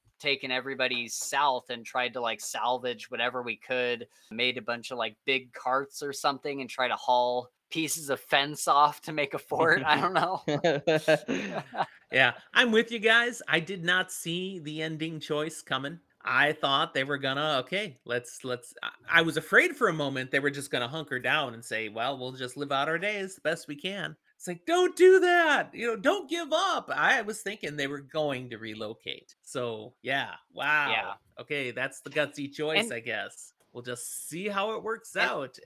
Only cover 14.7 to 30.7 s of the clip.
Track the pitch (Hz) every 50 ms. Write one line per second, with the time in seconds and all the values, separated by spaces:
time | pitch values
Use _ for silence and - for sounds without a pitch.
14.7 | 151 156 156 160 160 151 160 160 160 151 - - 151 147 151 160 156 - - -
15.7 | 139 131 135 143 170 165 _ _ _ _ - 117 127 131 143 151 156 - - 139
16.7 | 139 143 165 165 - 139 135 139 143 135 139 135 135 143 151 156 147 131 120 -
17.7 | 180 196 214 175 127 _ - - 120 123 120 - - - - 127 123 120 - -
18.7 | - - - - - - - - 165 165 165 165 143 156 - - 196 240 339 370
19.7 | 285 - 247 190 160 156 143 139 135 131 127 123 135 139 139 143 139 143 135 -
20.7 | 143 127 120 120 147 160 147 - 131 123 127 127 143 156 143 123 113 113 113 -
21.7 | 117 110 110 104 104 110 117 135 139 127 127 127 131 127 127 123 - 143 143 139
22.7 | 139 135 143 156 165 170 190 208 214 202 190 190 - - - 156 165 - - -
23.7 | 147 143 - 185 202 196 156 151 156 _ _ _ _ - - 180 175 165 - 320
24.7 | 339 359 359 359 - - 359 370 381 370 349 359 349 349 330 311 269 214 - -
25.7 | - - 226 240 220 196 180 294 392 403 320 254 320 339 339 269 311 330 392 370
26.7 | 320 254 - - 135 143 156 196 262 247 214 208 214 - - 196 214 - - 151
27.7 | 147 147 139 139 147 143 139 131 - 156 151 143 135 127 127 123 117 104 110 110
28.7 | 107 110 110 107 113 - - - - - _ _ - _ _ - - 135 123 120
29.7 | 113 107 110 123 - _ - 123 135 139 120 104 80 - _ _ - - 135 147